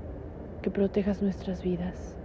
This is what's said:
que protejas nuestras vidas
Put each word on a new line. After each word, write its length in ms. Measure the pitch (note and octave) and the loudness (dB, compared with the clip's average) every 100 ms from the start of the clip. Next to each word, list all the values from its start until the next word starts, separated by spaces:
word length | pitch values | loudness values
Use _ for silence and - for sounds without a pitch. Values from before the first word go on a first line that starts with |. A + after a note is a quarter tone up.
| - - - - - - | -8 -8 -8 -10 -10 -4
que 80 | G3 | 0
protejas 540 | G3+ G3 G#3 G3+ G3 | 4 4 4 2 4
nuestras 400 | G3+ F#3 - F3+ | 2 0 -2 -2
vidas 520 | F#3 F3 F3+ - - - | 0 0 0 -4 -8 -8